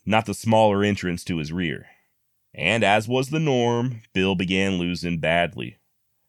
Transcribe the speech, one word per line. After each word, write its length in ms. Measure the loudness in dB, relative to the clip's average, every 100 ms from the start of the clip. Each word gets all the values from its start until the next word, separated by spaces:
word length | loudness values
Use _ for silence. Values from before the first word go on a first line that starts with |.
| 0
not 180 | 0
the 80 | 0
smaller 500 | -6 2 4 4 4
entrance 400 | 0 0 -2 -6
to 120 | -4 -6
his 160 | -4
rear. 340 | -4 -4 -6 -12 _ _ _ _ _ _
And 280 | -4 0 2
as 240 | 4 2 2
was 220 | -2 -2
the 100 | -2
norm, 640 | 0 2 2 0 -2 -6 _
Bill 200 | 0 0
began 440 | 0 0 0 0 0
losing 400 | -2 -4 -4 -2
badly. 580 | 0 0 0 -4 -12 -14 _ _ _ _